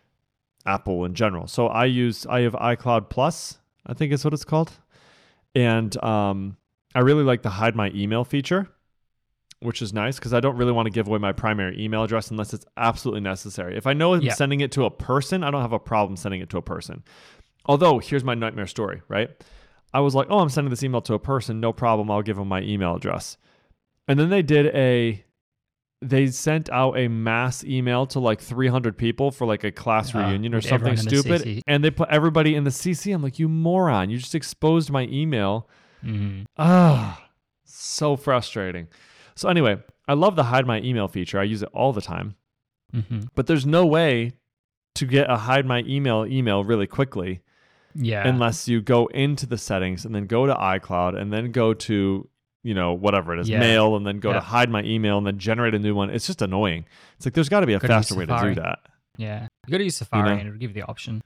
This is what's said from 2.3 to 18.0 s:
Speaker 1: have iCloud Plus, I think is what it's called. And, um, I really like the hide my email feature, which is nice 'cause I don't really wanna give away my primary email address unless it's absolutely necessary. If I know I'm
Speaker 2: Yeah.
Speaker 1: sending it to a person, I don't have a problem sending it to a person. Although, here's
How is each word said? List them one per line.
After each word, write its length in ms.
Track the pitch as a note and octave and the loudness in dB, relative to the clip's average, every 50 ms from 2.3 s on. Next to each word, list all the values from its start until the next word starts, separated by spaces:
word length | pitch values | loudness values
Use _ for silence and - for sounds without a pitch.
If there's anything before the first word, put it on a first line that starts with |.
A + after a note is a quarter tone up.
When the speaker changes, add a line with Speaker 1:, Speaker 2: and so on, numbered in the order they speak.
| B2 B2 | -2 0
Speaker 1:
have 120 | B2 A#2+ G#2 | 0 0 0
iCloud 540 | - - A#2 A#2+ A2+ - B2 A#2+ A2+ G#2 - | -2 -2 -2 -2 -2 0 0 0 0 0 -2
Plus, 500 | - - B2+ D#3 E3 - - - - - _ _ _ _ - | -2 0 0 0 -2 -4 -10 -14 -16 -18 _ _ _ _ -14
I 80 | - B2+ | -12 -6
think 180 | - D#3+ D3 C#3+ | -4 -2 0 0
is 120 | C#3 C3+ | 0 0
what 100 | D3+ D3+ | 0 -2
it's 100 | D3 - | -2 -2
called. 280 | - - D#3 E3 - - - _ _ _ _ _ _ _ _ _ _ _ _ _ _ - | -2 0 0 0 0 -4 -12 _ _ _ _ _ _ _ _ _ _ _ _ _ _ 0
And, 420 | C3 B2 A#2+ A2+ A2+ A2+ G#2+ G2 - - | 2 4 4 4 2 0 -2 -4 -4 -2
um, 520 | A2+ A2 G#2+ G#2 G2+ G2 G2 F#2+ G2 F#2+ - _ _ _ _ _ _ - | 0 0 0 0 0 -2 -4 -6 -8 -10 -14 _ _ _ _ _ _ 0
I 60 | B2 | 4
really 220 | B2 C3 D3 D3+ D3 | 4 6 6 6 4
like 180 | C3+ B2+ A#2 - | 2 2 0 -2
the 80 | A2+ | -4
hide 240 | F#2 F#2+ A2 A2+ G#2+ | -4 0 0 0 0
my 140 | A2+ G#2 G2 F#2 | 0 -2 -2 -2
email 300 | G2+ G2+ G2+ A2 A#2 B2 | -2 -2 -2 -2 -2 -2
feature, 440 | - - C#3+ C3 - F3 F#3+ G3 - _ _ _ _ _ _ _ _ _ _ _ _ _ _ _ _ - _ | -2 -2 -4 -2 0 -2 -2 -2 -4 _ _ _ _ _ _ _ _ _ _ _ _ _ _ _ _ -20 _
which 200 | - A#2+ A2 - | -8 -8 -6 -6
is 120 | A#2+ G#2 G2 | -6 -6 -4
nice 260 | A2 G#2 A#2+ C3+ - | -4 -4 -4 -4 -6
'cause 140 | - A#2 A#2 | -4 -2 0
I 60 | A#2+ | 2
don't 160 | B2 C#3 C3 | 2 2 0
really 160 | A#2+ B2 B2 A#2+ | 2 2 2 2
wanna 180 | A#2 A2+ A2 | 2 0 0
give 180 | F#2+ A#2 G#2+ G2+ | 0 -2 -2 0
away 100 | G#2+ G#2+ | -2 -2
my 140 | G#2 G2 F#2+ | 0 -2 -2
primary 480 | - - A2 G#2+ G#2 G2 F#2 F2+ - G#2+ | -2 -2 -2 0 0 -2 -4 -4 -6 -6
email 200 | A2 A2 A2 A2+ | -4 -2 -2 -2
address 260 | G#2+ A#2 A2+ G#2 - | 0 -2 -2 -4 -4
unless 220 | A2 G#2+ G#2 - - | -6 -8 -8 -8 -10
it's 140 | G#2+ - _ _ | -12 -14 _ _
absolutely 440 | - A#2+ A#2 A2+ - - B2+ G#2+ G#2+ | -2 0 0 0 0 -2 -4 -4 -4
necessary. 560 | G2+ G2 F#2+ F#2+ - G#2 F#2+ - F#2 F2+ F#2 | -4 -4 -6 -6 -8 -12 -10 -10 -10 -8 -8
If 100 | G2 - | -4 -2
I 80 | C3 C#3 | -2 0
know 200 | D3 D#3+ F3 F#3 | 2 2 2 2
I'm 80 | F3 C#3+ | 2 2
Speaker 2:
Yeah. 120 | B2+ A2 | 0 0
Speaker 1:
sending 260 | - C#3 C#3 C#3+ C#3 | 0 0 0 0 0
it 100 | C#3+ C3+ - | -2 -2 0
to 120 | C#3 B2+ | 0 0
a 60 | G#2+ | 0
person, 520 | - - - - B2+ C#3 C3+ - F#3+ F#3 E3+ | -2 -4 -4 -2 -2 -2 -2 -2 -4 -4 -2
I 80 | C#3+ | -2
don't 120 | C#3+ C#3+ B2 | -2 -2 -2
have 100 | A#2 A#2 | -2 -2
a 60 | G#2+ | -4
problem 380 | - - A#2+ G#2+ G#2 F#2+ G2 | -2 0 0 0 0 0 -2
sending 240 | F2 - G#2 G2 F#2 | -6 -6 -6 -6 -6
it 100 | F#2 E2 | -6 -6
to 80 | - F2+ | -6 -6
a 40 | E2 | -6
person. 400 | - F2 F2 E2+ - E2+ - - _ - - - - - - _ _ _ _ - | -6 -8 -10 -10 -12 -14 -16 -18 _ -20 -20 -20 -20 -20 -20 _ _ _ _ -2
Although, 340 | - C#3 C#3+ F3 F3 C#3+ | 0 2 4 6 6 4
here's 260 | A#2+ | 4